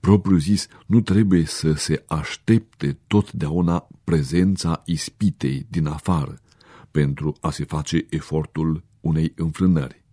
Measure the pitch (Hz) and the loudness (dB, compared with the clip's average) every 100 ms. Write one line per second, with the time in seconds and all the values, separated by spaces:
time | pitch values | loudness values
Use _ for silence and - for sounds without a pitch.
0 | - 101 98 92 76 101 - - _ 110 | 6 4 6 2 4 -2 -2 -16 _ 2
1 | - 95 104 90 80 - 78 76 - 78 | 4 2 4 2 2 -2 0 0 -2 -4
2 | _ 78 76 - - 113 107 _ 71 69 | _ -6 -6 -8 2 2 2 _ -6 -6
3 | _ 104 98 - 73 85 87 85 - - | _ 0 0 -4 -4 0 0 0 -4 -16
4 | - 82 67 85 92 95 85 82 - 82 | -2 -2 0 2 2 0 -2 -4 -4 -6
5 | - _ 104 - 67 67 - 82 76 76 | -6 _ -2 0 -4 -4 -6 -4 -2 -4
6 | - 85 69 71 _ _ _ - - 76 | -2 -2 -2 -10 _ _ _ -20 -6 -2
7 | 71 69 76 73 80 - 73 78 73 82 | 0 -2 -6 -4 -6 -6 -6 -6 -2 -4
8 | - 78 - 78 76 - 80 80 - _ | -2 -8 -4 -6 -4 -4 -2 -4 -8 _
9 | 82 80 80 - 80 78 92 82 65 - | -2 0 -2 -2 -6 0 2 2 -2 -12
10 | _ | _